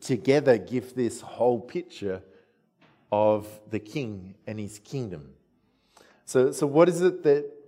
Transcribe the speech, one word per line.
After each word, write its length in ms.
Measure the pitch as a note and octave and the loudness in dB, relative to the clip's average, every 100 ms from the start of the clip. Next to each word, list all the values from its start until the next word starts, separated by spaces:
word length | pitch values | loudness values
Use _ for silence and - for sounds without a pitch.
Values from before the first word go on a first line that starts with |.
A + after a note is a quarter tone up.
together 580 | - A#2 C3+ D3 C3+ A2+ | -6 -2 2 4 4 4
give 380 | F2+ B2 - C3 | 0 -6 -6 -4
this 240 | A#2 - | -4 -6
whole 400 | - - B2 A#2+ | -12 -2 0 0
picture 600 | - F3 E3+ - G2+ F#2 - _ _ _ _ _ _ _ _ | -4 -10 -10 -10 -8 -8 -12 _ _ _ _ _ _ _ _
of 340 | G#2 G#2+ G#2+ G#2 - - | 2 4 2 -2 -18 -10
the 80 | G#2 | -8
King 560 | - D#3 A#2 G2 F#2+ - - | -6 -8 -8 -10 -16 -16 -12
and 100 | A2 | -10
his 220 | G2+ - | -12 -14
kingdom. 500 | - C#3 A2+ D#2+ C#2 _ _ _ _ _ _ _ _ _ | -12 -10 -8 -12 -16 _ _ _ _ _ _ _ _ _
So, 260 | - C3 C3+ | -2 2 2
so 160 | - D3 | 0 2
what 220 | D3 F3 | 6 4
is 140 | E3+ | 4
it 200 | F3+ F3+ | 0 2
that, 240 | D3+ C#3+ - - | 2 2 0 -14